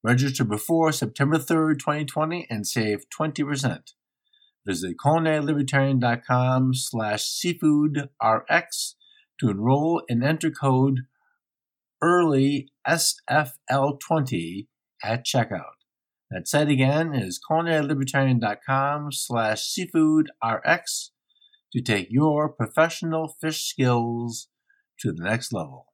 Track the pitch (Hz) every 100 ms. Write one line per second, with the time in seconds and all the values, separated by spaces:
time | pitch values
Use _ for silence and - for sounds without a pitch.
0 | 110 127 139 131 110 104 - 165 160 151
1 | 139 - 143 160 160 165 156 147 - 151
2 | 147 - 156 175 - 110 101 - 107 104
3 | - - 156 147 143 139 135 - - _
4 | _ _ _ _ _ _ 101 92 90 87
5 | 143 160 160 156 147 147 131 139 139 131
6 | 120 120 - 127 127 127 131 127 - 117
7 | 107 104 - - 175 175 156 147 151 143
8 | 135 _ 110 110 - 165 - - - -
9 | _ _ _ - 127 98 113 139 156 170
10 | - 117 135 160 160 - 139 127 135 131
11 | 127 _ _ _ _ _ _ _ _ _
12 | 160 180 165 139 135 143 135 _ - 160
13 | - - - 147 135 - - 135 139 139
14 | - 160 127 101 82 92 107 _ _ _
15 | 104 117 - 131 113 92 - _ _ _
16 | _ _ _ 92 - 147 151 135 131 147
17 | 165 139 95 87 - 160 170 160 143 143
18 | 135 139 135 123 113 104 - 135 139 147
19 | 147 135 - 120 110 107 - - 180 165
20 | 156 156 156 - 113 113 - 170 - -
21 | - _ _ _ _ _ _ 120 - 104
22 | 90 120 156 147 151 - 110 - 165 -
23 | 170 160 156 - 160 156 - - 127 120
24 | 117 117 120 113 - _ _ _ _ -
25 | - 82 90 117 - 104 76 65 _